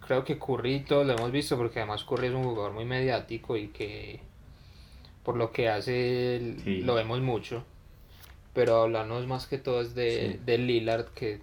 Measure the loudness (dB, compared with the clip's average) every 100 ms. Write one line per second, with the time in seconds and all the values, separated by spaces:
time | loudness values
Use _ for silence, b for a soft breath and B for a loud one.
0 | 0 2 2 -2 -2 0 0 -2 4 4
1 | 4 2 2 0 0 0 0 -2 -4 -4
2 | -2 0 0 0 0 -2 -4 -4 -2 0
3 | 2 0 -2 -6 -4 -4 -4 -8 -8 -8
4 | -12 -14 -16 -20 -20 b b b b b
5 | b -8 -4 -2 -2 0 2 0 0 0
6 | 0 0 0 -2 -4 -4 -2 0 2 2
7 | 2 0 0 -2 -4 -10 -10 -18 -20 -20
8 | b b b b -4 2 6 6 6 2
9 | -2 -4 -4 -6 -4 -4 0 0 -2 0
10 | 0 0 -2 -4 2 2 4 2 2 0
11 | -2 -6 -6 -6